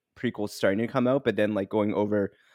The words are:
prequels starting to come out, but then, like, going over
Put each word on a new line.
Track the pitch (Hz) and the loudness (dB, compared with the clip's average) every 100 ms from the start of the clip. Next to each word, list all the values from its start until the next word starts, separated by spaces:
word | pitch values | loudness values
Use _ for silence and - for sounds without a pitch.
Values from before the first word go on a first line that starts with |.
| _ - | _ -6
prequels | 123 - 104 | -4 -4 -6
starting | - 104 98 | 0 0 0
to | 117 | -2
come | 135 123 | 0 2
out, | 135 | 2
but | 123 104 | 0 0
then, | 107 | 0
like, | 104 98 | 0 -2
going | 107 104 | 0 0
over | 101 104 104 98 - _ | 0 0 0 -2 -6 _